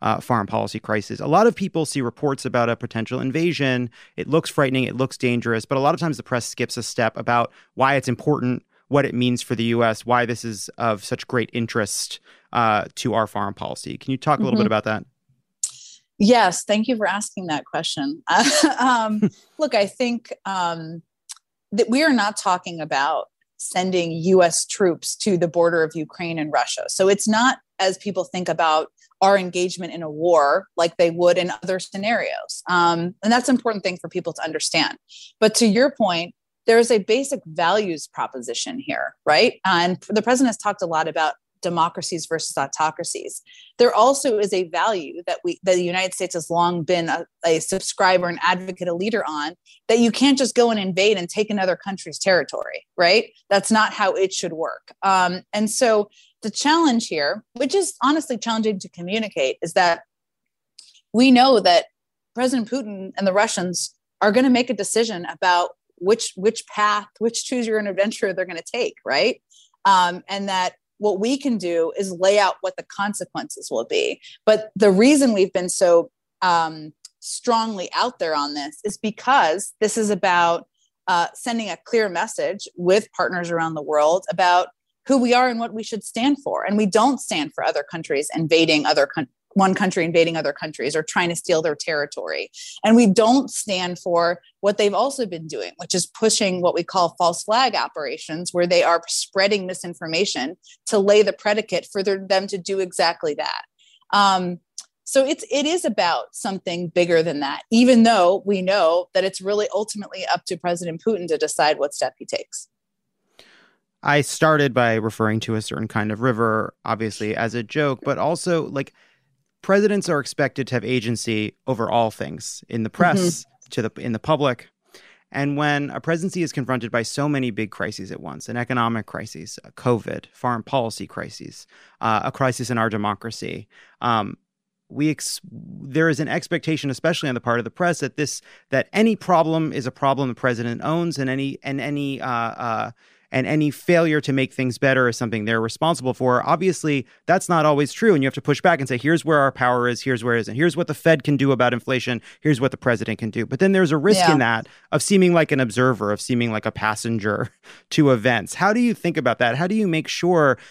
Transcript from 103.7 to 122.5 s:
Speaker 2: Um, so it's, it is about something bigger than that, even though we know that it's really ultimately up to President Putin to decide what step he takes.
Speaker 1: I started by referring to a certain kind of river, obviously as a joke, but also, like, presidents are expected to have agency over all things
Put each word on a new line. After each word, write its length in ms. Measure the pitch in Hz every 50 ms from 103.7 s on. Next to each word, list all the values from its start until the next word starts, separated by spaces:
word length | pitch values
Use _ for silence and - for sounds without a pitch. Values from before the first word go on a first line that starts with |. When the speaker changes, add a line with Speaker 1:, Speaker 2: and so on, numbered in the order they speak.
| _ _ _ _ _ _ _ -
Speaker 2:
Um, 480 | 190 202 202 196 190 185 180 175 175 - _ _ - - - _ _ _
so 240 | - - - 269 269
it's, 180 | 277 330 - - -
it 160 | 240 285 285
is 180 | 302 349 349 -
about 420 | 285 202 220 180 170 156 120 - - -
something 500 | - - 202 190 180 - 185 170 175 180
bigger 340 | 165 - 175 175 170 170 160
than 200 | 160 170 139 147
that, 220 | 143 139 143 - - -
even 320 | 226 233 247 254 254 233 226
though 400 | 233 226 196 175 175 196 190 185
we 160 | 196 208 185
know 460 | 185 185 196 202 170 160 170 180 180 _ -
that 100 | 185 185
it's 160 | 190 185 -
really 260 | 185 196 208 208 208 196 180
ultimately 500 | 202 214 - - 208 196 - 180 190 175 -
up 120 | 175 175 -
to 120 | - 180
President 460 | 170 - 175 175 170 180 170 160 165 -
Putin 220 | 220 220 175 175
to 100 | 160 156
decide 440 | 147 151 147 - - 156 151 151 143
what 120 | 139 143
step 220 | - - 139 131 - -
he 60 | -
takes. 440 | - - - - - - - - _ _ _ _ _ _ _ _ _ _ _ _ _ _ _ - _ _ _ _ _ _ _ _ _ _ _
Speaker 1:
I 180 | - 147 143 147
started 520 | 131 - - - 160 160 156 147 143 135
by 220 | 113 123 120 117 113
referring 460 | 110 107 110 - - 110 107 107 110
to 160 | - - 110
a 60 | 107
certain 260 | 107 - - - 110 107
kind 220 | - 110 104 107
of 80 | 107 104
river, 540 | 120 131 110 110 117 113 110 110 98 95 - _ -
obviously 500 | 117 113 104 113 107 - - 110 107 -
as 180 | - 117 110 110
a 80 | 120 110
joke, 360 | - - 156 147 143 131 - -
but 120 | 143 135 -
also, 500 | 107 151 175 - - 180 170 160 139 -
like, 260 | - 139 143 - _ _ _ _ _ _ _ _ _ _ _ _ _ _
presidents 460 | - - 196 202 208 202 208 196 - 180
are 120 | 160 143
expected 460 | 131 - - - 143 131 - - 123 -
to 60 | 127
have 100 | 120 98
agency 720 | 120 127 123 101 120 113 - - 117 110 107 107 - - _ -
over 240 | 131 127 101 113 -
all 200 | - 117 113 110
things 540 | - - - - 80 - - -